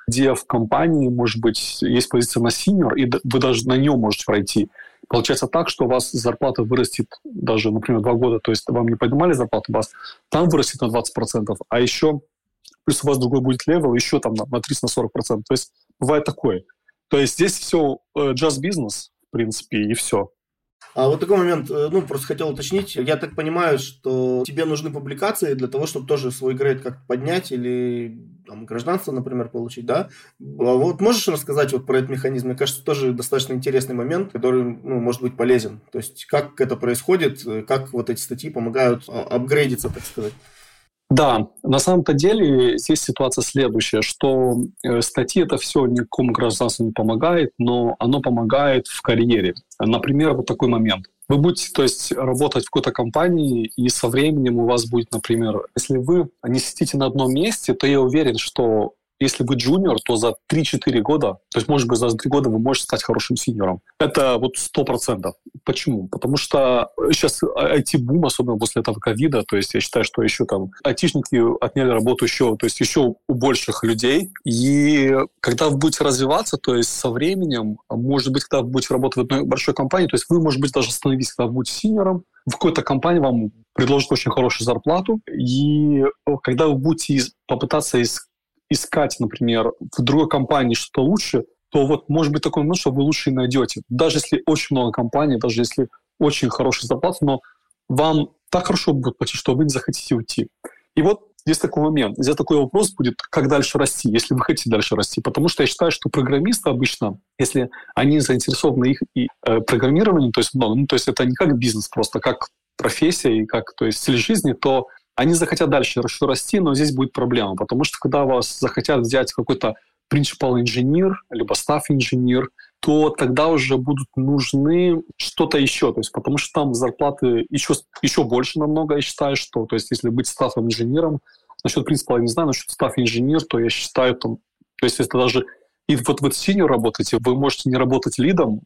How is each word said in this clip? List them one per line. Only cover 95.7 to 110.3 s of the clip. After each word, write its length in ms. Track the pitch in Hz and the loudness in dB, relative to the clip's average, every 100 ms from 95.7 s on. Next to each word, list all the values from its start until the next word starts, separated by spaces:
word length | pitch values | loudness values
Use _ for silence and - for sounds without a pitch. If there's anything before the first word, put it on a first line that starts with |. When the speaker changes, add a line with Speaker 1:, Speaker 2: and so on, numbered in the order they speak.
| - 127 _ _ - | 0 -4 _ _ 0
Speaker 1:
очень 320 | 147 147 127 | 0 2 -2
хорошая 360 | - 131 120 120 | 0 0 0 -2
зарплата, 300 | 123 180 175 | -2 -2 0
но 180 | 147 131 - _ _ _ - | 0 0 -6 _ _ _ -4
вам 400 | 127 156 156 143 _ - | 2 2 2 0 _ -4
так 160 | 180 180 | -2 0
хорошо 260 | 185 - | 0 0
будет 240 | 143 123 - | 0 0 -4
платить, 200 | - - | -6 -4
что 140 | - | -2
вы 100 | 127 | 2
не 60 | 151 | 2
захотите 440 | 131 - - - 120 | 0 -4 -6 -2 -2
уйти. 320 | 117 - 113 _ - - _ - | -2 -4 -6 _ -20 -20 _ 0
И 60 | |
вот 180 | 165 208 _ _ - | 2 2 _ _ -2
здесь 120 | 160 | 0
такой 240 | - - | 0 0
момент, 340 | 151 156 110 104 | 2 2 0 0
здесь 180 | 127 147 | 0 0
такой 220 | 147 151 | 2 2
вопрос 320 | 135 196 214 | 2 2 0
будет, 220 | - 123 - - | 0 -2 -4 -4
как 180 | - 135 | 0 2
дальше 300 | 143 135 - | 2 2 0
расти, 320 | 139 - 120 | 0 0 0
если 240 | 110 - | 0 0
вы 60 | 127 | -2
хотите 280 | - - - | 0 0 0
дальше 280 | 107 - 104 | 0 0 -2
расти. 260 | 101 - | -2 -2
Потому 260 | - - 165 | -4 0 0
что 140 | - | 2
я 40 | 202 | 0
считаю, 240 | - 170 | 2 0
что 200 | 156 - | 0 -2
программисты 580 | - 127 139 180 240 - | -2 0 2 2 0 0
обычно, 500 | 131 127 - 107 95 _ - | 0 0 -2 -6 -6 _ -4
если 320 | - 143 123 - - | -2 0 -2 -6 -10
они 260 | - 135 151 | 0 4 4
заинтересованы 640 | 135 127 - 131 156 131 127 | 4 0 0 0 2 2 2
их 100 | 139 - | 2 -2
и, 140 | - 123 - - | -2 -4 -2 0
э, 140 | 113 | 0
программированием, 720 | - 120 127 151 214 175 131 | 2 2 4 4 4 4 2